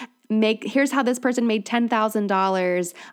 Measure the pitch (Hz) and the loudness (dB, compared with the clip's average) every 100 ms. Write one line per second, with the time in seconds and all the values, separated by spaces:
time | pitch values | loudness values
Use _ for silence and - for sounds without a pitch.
0 | 247 _ - 220 220 214 - 269 277 269 | -16 _ -4 0 2 0 -2 0 2 0
1 | 240 247 254 247 233 214 - 240 233 226 | 0 0 0 0 0 0 0 -2 0 0
2 | 214 214 202 190 190 190 180 180 175 - | 0 0 0 2 2 2 0 0 -4 -8
3 | - | -16